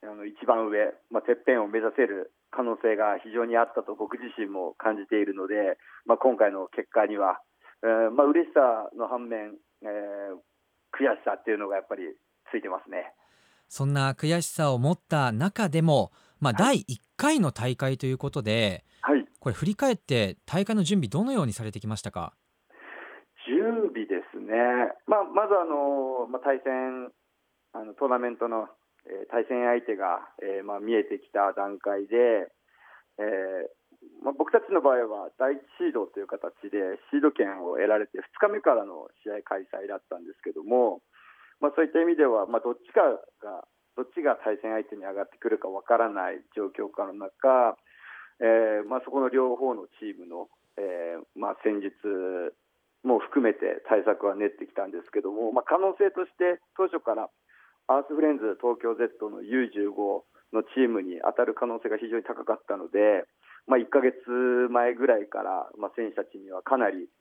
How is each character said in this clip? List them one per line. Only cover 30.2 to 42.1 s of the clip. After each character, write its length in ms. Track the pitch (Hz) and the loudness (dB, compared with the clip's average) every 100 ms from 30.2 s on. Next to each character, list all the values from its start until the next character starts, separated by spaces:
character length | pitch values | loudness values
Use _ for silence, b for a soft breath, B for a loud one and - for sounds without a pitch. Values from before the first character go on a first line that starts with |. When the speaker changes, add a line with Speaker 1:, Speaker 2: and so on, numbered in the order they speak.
| - - | -6 -12
Speaker 1:
え 220 | 101 98 | -6 -6
ー、 20 | |
ま 120 | 98 101 | -6 -8
あ、 40 | |
見 140 | 104 | 0
え 100 | 113 | 0
て 140 | 101 98 | 2 -4
き 100 | - | -6
た 220 | 104 101 | 0 0
段 260 | 95 101 101 | 0 -6 -4
階 280 | - 98 101 | -4 -4 0
で、 420 | 113 120 110 90 _ _ b b b _ - | 4 4 4 -2 _ _ b b b _ -8
え 40 | |
ー、 1040 | 107 98 95 95 - _ _ _ - - | -4 -4 -4 -6 -8 _ _ _ -20 -8
ま 60 | - | -6
あ、 40 | 139 | -2
僕 160 | - | 2
た 80 | 233 | 2
ち 120 | 214 | 4
の 80 | 190 | 4
場 120 | 139 | 4
合 140 | 127 113 | 4 2
は 220 | 104 90 _ | -4 -10 _
第 160 | 131 | -2
一 40 | 143 - - | -2 -8 -4
シ 120 | 175 | -2
ー 20 | |
ド 140 | 135 101 | -2 -4
と 140 | - | -6
い 20 | |
う 40 | 98 | -8
形 260 | - - - 101 | -8 -8 -10 -6
で 300 | 101 95 - _ | -4 -2 -6 _
シ 80 | 143 | 2
ー 20 | |
ド 120 | 147 | 2
権 320 | 143 104 95 | 2 -2 -2
を 120 | 87 69 | -4 0
得 100 | 104 | 2
ら 120 | 107 | 2
れ 80 | 104 | 0
て、 120 | - | -8
二 280 | - - 208 | -12 0 0
日 0 | |
目 120 | 208 | 2
か 140 | 170 | 2
ら 100 | 120 | 2
の 240 | 101 85 - _ | 0 -12 -16 _
試 60 | - | -10
合 120 | 104 | -10
開 240 | - 98 92 | -6 -8 -6
催 200 | 98 98 | -10 -8
だ 80 | 98 | -10
っ 60 | _ | _
た 100 | 90 | -14
ん 60 | |
で 80 | 82 | -14
す 80 | - | -14
け 100 | - | -10
ど 100 | - | -10
も、 380 | 87 123 120 90 _ b b b b b | 0 2 2 0 _ b b b b b
ま 80 | 147 | -2
あ、 40 | |
そ 80 | 143 | 2
う 40 | 156 | 2
い 20 | |
っ 40 | |
た 80 | 165 | 4
意 40 | |
味 120 | 170 | 2